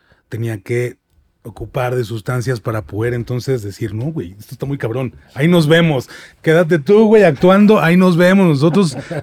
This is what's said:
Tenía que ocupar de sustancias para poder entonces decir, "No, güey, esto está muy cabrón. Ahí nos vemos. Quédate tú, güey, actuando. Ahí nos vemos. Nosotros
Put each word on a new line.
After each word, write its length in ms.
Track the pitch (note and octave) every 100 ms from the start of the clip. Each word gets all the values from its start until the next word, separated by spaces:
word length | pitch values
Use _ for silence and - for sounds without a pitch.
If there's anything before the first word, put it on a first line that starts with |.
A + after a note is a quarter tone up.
| _ _ _
Tenía 300 | A2+ A#2 A2
que 400 | - A#2+ B2 - _ _ _ _
ocupar 520 | A2+ F#2+ A2 - B2 B2+
de 80 |
sustancias 560 | G#2 A2+ - B2+ A#2 A#2+
para 220 | B2+ A2
poder 320 | - G2+ A#2+
entonces 500 | A#2+ A#2 B2 C3+ B2+
decir, 300 | G2+ F2+ A2+
"No, 180 | G#2+ C#3+
güey, 240 | D#3+ F2+ G2
esto 160 | -
está 120 | B2 C#3
muy 120 | C#3
cabrón. 380 | A#2 B2 B2+ - _
Ahí 140 | C3 D#3+
nos 180 | F3 D3+
vemos. 440 | E3 E3 C3+ - - - _
Quédate 360 | D#3+ D#3+ E3 F3
tú, 300 | C#3 G#3 G#3+
güey, 160 | G#3+
actuando. 560 | F#3 C3+ F3+ G3 G#3 F#3+
Ahí 160 | D#3+ F3+
nos 220 | F#3 E3+
vemos. 300 | F3+ G3 F3+
Nosotros 500 | C#3 E3 E3+ E3+ B2+ - D#3